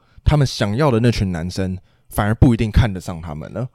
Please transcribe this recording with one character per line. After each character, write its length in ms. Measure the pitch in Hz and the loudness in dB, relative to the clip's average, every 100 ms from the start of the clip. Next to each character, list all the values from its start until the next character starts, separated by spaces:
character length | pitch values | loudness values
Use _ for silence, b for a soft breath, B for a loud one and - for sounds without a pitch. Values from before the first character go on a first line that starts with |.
| b b | b b
他 140 | - 151 | 2 2
们 80 | 131 | 2
想 300 | - 107 110 | 0 -2 0
要 160 | 151 | 2
的 80 | 110 | 4
那 120 | 120 | 2
群 200 | 113 95 | 2 -2
男 180 | 82 90 | -4 -6
生 280 | 98 92 90 _ _ - | -4 -4 -6 _ _ -10
反 160 | - 104 | -4 0
而 100 | 107 | 4
不 180 | 139 | 4
一 40 | 117 | 4
定 120 | 110 | 2
看 220 | - 117 | 2 2
得 100 | 92 | -2
上 200 | - 85 | -10 -10
他 120 | 82 | -10
们 180 | 76 - | -12 -10
了， 160 | 95 127 | -10 -10